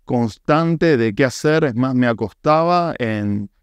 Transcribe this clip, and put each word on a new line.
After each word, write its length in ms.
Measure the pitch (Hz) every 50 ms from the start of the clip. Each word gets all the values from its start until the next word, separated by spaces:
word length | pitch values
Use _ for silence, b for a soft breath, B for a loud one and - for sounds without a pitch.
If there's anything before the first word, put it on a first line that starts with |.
| _
constante 920 | - 127 120 117 104 - _ - - 147 160 165 165 170 147 170 165 147
de 180 | 117 113 113 101
qué 100 | 139 139
hacer. 400 | 123 - - - 151 156 160 160
Es 100 | 135 107
más, 200 | 120 131 135 127
me 140 | 123 123 120
acostaba 880 | 113 - 113 98 - _ - 151 156 160 165 175 175 175 170 160 - -
en, 500 | 123 110 110 104 104 101 101 104 101 - _ _